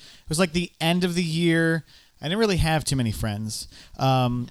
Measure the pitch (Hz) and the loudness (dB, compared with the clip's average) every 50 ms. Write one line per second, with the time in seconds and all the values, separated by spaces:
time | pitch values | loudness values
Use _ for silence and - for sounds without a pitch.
0 | - - - - - - 156 160 190 160 151 180 175 - _ - 160 165 175 180 | -20 -20 -20 -20 -10 -6 0 0 0 2 2 -2 -4 -4 _ -2 0 0 2 2
1 | 180 180 170 180 175 160 156 165 175 165 165 165 165 165 165 160 - - - - | 0 0 0 0 -2 -2 0 2 2 4 4 4 4 2 2 0 -4 -8 -20 -20
2 | - _ _ - 139 151 185 220 226 208 185 156 160 160 160 151 139 - 143 131 | -20 _ _ -10 -6 -4 0 0 2 2 2 2 2 2 2 0 0 -2 -2 0
3 | 120 110 104 - 113 107 104 107 110 107 - - - - - - - - - - | 0 0 -2 -2 -4 -4 -4 -6 -8 -8 -8 -10 -12 -14 -18 -20 -20 -20 -8 -2
4 | 135 131 131 131 127 123 123 123 120 - | 0 2 2 2 2 0 0 -2 -6 -8